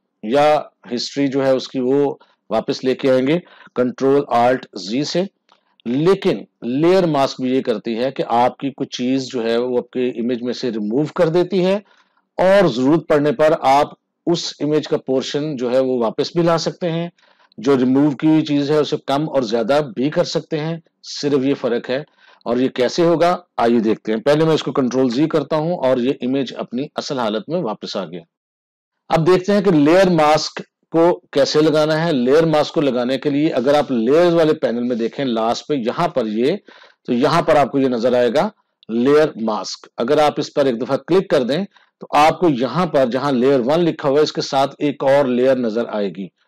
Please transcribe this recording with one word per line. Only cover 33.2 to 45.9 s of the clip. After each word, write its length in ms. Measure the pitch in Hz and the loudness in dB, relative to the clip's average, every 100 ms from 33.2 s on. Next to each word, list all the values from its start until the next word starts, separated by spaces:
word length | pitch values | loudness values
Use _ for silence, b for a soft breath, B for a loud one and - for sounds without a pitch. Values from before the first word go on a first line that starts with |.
| 147 | -2
लिए 200 | 143 156 | 0 0
अगर 240 | 131 123 147 | 0 2 2
आप 160 | 139 | 2
लेयर्स 420 | 123 113 151 175 | -2 2 4 4
वाले 200 | 170 156 151 | 4 2 2
पैनल 280 | 127 117 | -2 -2
में 140 | 120 120 | -4 -4
देखें 260 | 113 - 139 | -4 -4 -4
लास्ट 420 | 113 113 120 - | -2 -2 -2 -4
पे, 80 | 147 | -4
यहाँ 300 | 113 117 170 | -4 -2 -2
पर 180 | 135 110 | -2 -4
ये, 280 | 107 131 196 B B B B - | -2 -2 -2 B B B B -6
तो 60 | |
यहाँ 280 | 120 139 165 | -2 0 0
पर 160 | 160 151 | 2 2
आपको 220 | 127 139 | 2 0
ये 100 | 135 | 0
नजर 260 | 123 120 123 | 0 0 2
आएगा 340 | 123 123 208 - _ _ - | 2 0 -2 -6 _ _ -8
लेयर 440 | 113 127 147 156 107 | -2 2 4 2 -2
मास्क। 500 | 110 104 95 - - - | -6 -6 -8 -12 -14 -8
अगर 220 | 117 147 | -2 2
आप 200 | 151 147 | 2 0
इस 100 | - | -4
पर 180 | 151 135 | -2 -2
एक 120 | 113 | -2
दफा 160 | 123 135 | -4 -6
क्लिक 320 | - 180 190 | 0 0 2
कर 120 | 156 | 0
दें 220 | 117 147 202 b b _ | 0 -2 -6 b b _
तो 60 | - 147 | -4 2
आपको 340 | 156 156 180 | 4 4 2
यहाँ 360 | 127 123 147 180 | 2 -2 -2 0
पर 220 | 143 127 | 0 0
जहाँ 220 | 127 143 | 0 -2
लेयर 280 | 131 131 139 | 2 2 2
वन 180 | 117 160 | 2 2
लिखा 280 | 170 156 147 | 0 0 0
हुआ 80 | 139 | 2
है 60 | |
इसके 180 | 156 - | 0 -2
साथ 380 | - 135 139 - | -4 -2 -2 -2
एक 220 | 147 143 139 | -6 -2 2
और 220 | 139 135 | 2 2
लेयर 280 | 123 131 127 | 2 2 2
नजर 280 | 117 107 | 0 -4
आएगी। 420 | 117 | -4